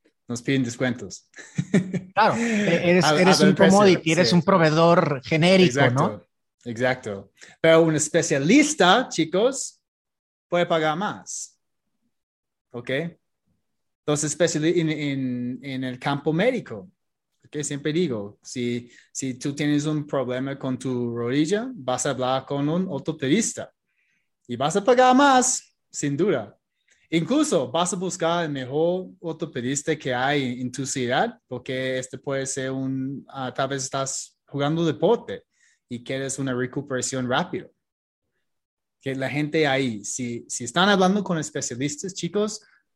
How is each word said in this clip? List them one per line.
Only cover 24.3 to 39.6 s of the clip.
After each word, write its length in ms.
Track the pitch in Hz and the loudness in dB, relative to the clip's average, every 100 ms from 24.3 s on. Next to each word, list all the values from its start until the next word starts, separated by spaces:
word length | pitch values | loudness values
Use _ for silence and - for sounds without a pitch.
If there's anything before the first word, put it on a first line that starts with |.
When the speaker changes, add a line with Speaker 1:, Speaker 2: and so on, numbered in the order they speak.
| _ - | _ -10
Speaker 1:
y 100 | 117 | -2
vas 200 | 143 196 | 0 0
a 80 | |
pagar 320 | 202 247 254 254 | 2 4 6 6
más, 580 | 285 254 240 - - _ _ | 6 6 2 -2 -8 _ _
sin 260 | - 143 139 | -6 -4 -2
duda. 400 | 202 139 104 _ _ _ _ _ - | 0 0 -4 _ _ _ _ _ -2
Incluso 600 | 160 165 277 302 180 165 | -2 2 0 2 0 0
vas 220 | 160 180 | -2 -2
a 40 | 190 | -2
buscar 480 | 185 - 165 170 | -6 -4 -2 0
el 60 | 165 | -2
mejor 560 | 139 123 147 170 185 185 - | -6 -6 -2 0 -2 -6 -14
ortopedista 720 | 165 160 156 135 120 143 - | -12 -8 -8 -6 -6 -4 -4
que 180 | 151 139 | -4 -2
hay 480 | 123 135 147 131 123 | -2 0 0 -2 -4
en 120 | 127 | -8
tu 120 | 123 | -8
ciudad, 540 | 131 139 120 139 226 240 - | -8 -4 -2 0 -2 -6 -14
porque 520 | 123 127 131 131 131 | -14 -8 -6 -4 -6
este 200 | 127 131 | -8 -12
puede 260 | - 135 | -6 -6
ser 280 | 131 - 131 | -6 -6 -6
un, 520 | 131 135 135 131 139 - | -4 -4 -4 -6 -8 -12
ah, 240 | 135 127 | -10 -8
tal 140 | - 135 | -4 -4
vez 160 | 139 | -4
estás 520 | 131 139 135 - - _ _ | -6 -6 -6 -8 -12 _ _
jugando 380 | 139 143 160 | -4 -2 0
deporte 600 | 170 143 170 226 - 98 _ _ _ _ - | -2 0 0 0 -2 -14 _ _ _ _ -14
y 140 | 120 | -14
quieres 360 | - 135 135 135 | -8 -8 -6 -6
una 140 | 135 | -4
recuperación 760 | 123 127 143 139 127 120 131 123 | -4 -4 -6 -6 -6 -4 -4 0
rápida. 380 | 131 175 - - _ _ _ _ _ _ _ _ _ _ _ _ _ | 0 0 -6 -10 _ _ _ _ _ _ _ _ _ _ _ _ _
Que 140 | 135 | -8
la 140 | 131 131 | -6 -6
gente 380 | 135 151 160 | -4 -2 0